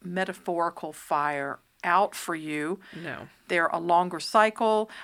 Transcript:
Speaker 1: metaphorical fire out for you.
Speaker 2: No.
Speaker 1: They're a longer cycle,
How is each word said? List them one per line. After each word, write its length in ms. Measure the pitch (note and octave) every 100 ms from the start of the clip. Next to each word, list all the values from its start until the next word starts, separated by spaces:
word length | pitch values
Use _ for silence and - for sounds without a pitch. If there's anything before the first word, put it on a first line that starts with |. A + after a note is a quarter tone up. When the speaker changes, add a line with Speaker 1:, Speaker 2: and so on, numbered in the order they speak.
Speaker 1:
metaphorical 880 | F#3 F3+ F#3+ F#3 - E3+ E3+ - D#3
fire 680 | D3+ - D3+ D3 C#3+ C#3 - _ _
out 320 | F3+ F3 G#3
for 200 | - -
you. 440 | E3 D#3 D3+ D3+ G3 -
Speaker 2:
No. 340 | E3 E3 A#2+ - _ -
Speaker 1:
They're 180 | F3 E3
a 100 | E3+
longer 420 | E3+ F3 F3+ E3+
cycle, 720 | - A3 A3 A3 A3+ G#3+ A3 -